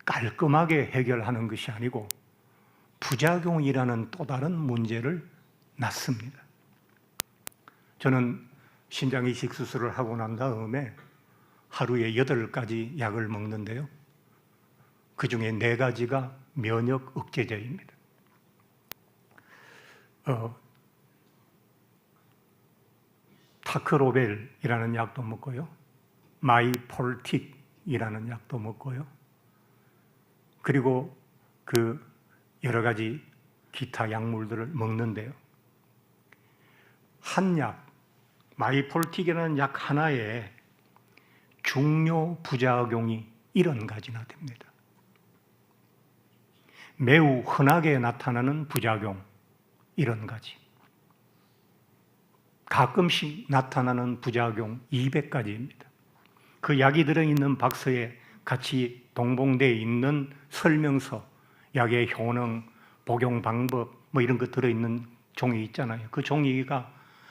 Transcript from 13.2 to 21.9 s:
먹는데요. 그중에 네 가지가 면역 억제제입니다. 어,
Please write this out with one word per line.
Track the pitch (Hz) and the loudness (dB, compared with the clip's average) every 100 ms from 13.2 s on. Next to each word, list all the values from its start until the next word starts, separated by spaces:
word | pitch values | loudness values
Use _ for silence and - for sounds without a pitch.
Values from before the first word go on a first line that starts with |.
| 107 | -4
먹는데요. | 107 107 110 104 117 147 - _ _ _ _ _ _ _ _ _ _ _ - | -6 -6 -8 -8 -8 -10 -14 _ _ _ _ _ _ _ _ _ _ _ -6
그중에 | 120 117 113 | -2 -2 -2
네 | 110 117 117 | 0 0 2
가지가 | 127 113 120 135 127 - - | 0 0 -2 -2 -4 -10 -12
면역 | 139 110 113 120 131 131 - | -6 -2 0 0 0 -4 -10
억제제입니다. | - - 107 107 117 180 - - _ _ _ _ _ _ _ _ _ - _ _ _ _ _ - - - - - _ _ - | -6 -4 -4 -6 -8 -12 -14 -20 _ _ _ _ _ _ _ _ _ -20 _ _ _ _ _ -20 -20 -20 -20 -20 _ _ -4
어, | 117 117 - _ _ _ _ _ _ _ _ _ _ _ _ _ | -4 -4 -10 _ _ _ _ _ _ _ _ _ _ _ _ _